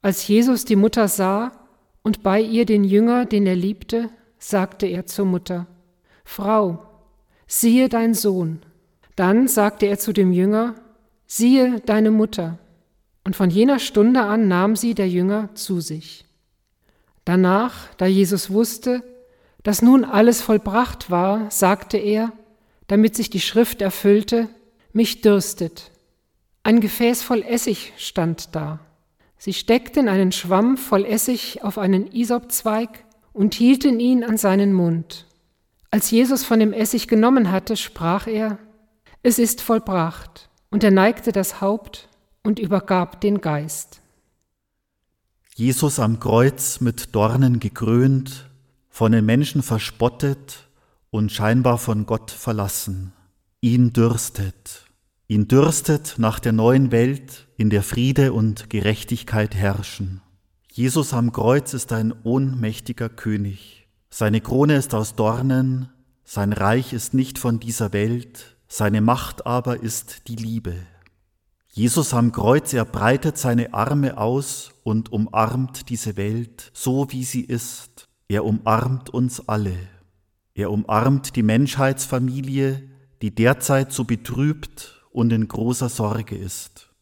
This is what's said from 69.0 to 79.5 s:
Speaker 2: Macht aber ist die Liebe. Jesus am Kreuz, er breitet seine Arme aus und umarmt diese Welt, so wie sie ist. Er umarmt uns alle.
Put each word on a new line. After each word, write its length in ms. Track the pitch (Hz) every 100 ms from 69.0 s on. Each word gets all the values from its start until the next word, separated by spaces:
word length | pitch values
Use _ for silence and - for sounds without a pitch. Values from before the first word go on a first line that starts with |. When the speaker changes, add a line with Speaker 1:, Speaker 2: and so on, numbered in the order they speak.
Speaker 2:
Macht 440 | 107 123 - - -
aber 380 | 123 123 117
ist 440 | 113 - - - -
die 100 | 113
Liebe. 360 | 113 113 98 87 87 _ _ _ _ _ _ _ _
Jesus 400 | - 117 139 143
am 200 | 120 120
Kreuz, 400 | 113 104 143 -
er 100 | 123
breitet 540 | 110 95 107 139 156 -
seine 360 | 131 117 117
Arme 440 | - 117 143 139 -
aus 560 | 107 131 139 - - _
und 300 | - 110 110
umarmt 760 | 113 110 110 110 123 131 - -
diese 300 | 120 110 98
Welt, 520 | 101 113 113 - -
so 360 | - 131 131 139
wie 100 | 131
sie 220 | 127 127 -
ist. 640 | 120 - - - - _ _ _
Er 160 | 101
umarmt 640 | 107 107 110 110 120 131 -
uns 380 | 123 127 -
alle. 300 | -